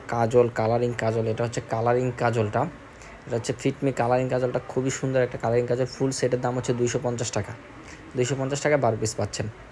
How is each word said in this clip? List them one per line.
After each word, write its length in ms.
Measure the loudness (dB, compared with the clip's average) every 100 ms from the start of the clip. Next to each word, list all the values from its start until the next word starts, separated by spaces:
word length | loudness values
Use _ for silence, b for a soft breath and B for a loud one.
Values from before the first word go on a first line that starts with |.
| -2
কাজল, 420 | 0 4 6 4 4
কালারিং 380 | 2 2 0 0
কাজল। 300 | 0 0 0
এটা 160 | 0
হচ্ছে 180 | -2 -2 -4
কালারিং 420 | 0 2 2 2 2
কাজলটা, 440 | 2 2 2 0 -2 -6 -18 B B B -4
এটা 80 | -4
হচ্ছে 180 | -2
ফিট 220 | -2 -2 0
মি 80 | -2
কালারিং 380 | 2 2 2 2
কাজলটা, 300 | 0 0 -2 -2
খুবই 220 | -2 -2
সুন্দর 320 | -2 0 2
একটা 160 | 2 0
কালারিং 300 | 2 2 2
কাজল। 180 | 0 -2
ফুল 260 | 0 -2
সেটের 300 | 2 0 2
দাম 120 | 0 -2
হচ্ছে 160 | -2
দুইশো 260 | 0 2 0
পঞ্চাশ 280 | -2 -2 -4
টাকা, 200 | -4 -6 -10 -16 -18 B B B -2
দুইশো 200 | 0 0
পঞ্চাশ 220 | -2 0
টাকায় 200 | 2 4
বারো 160 | 4 2
পিস 140 | -2 -2
পাচ্ছেন। 320 | -4 -4 -6 -8 -18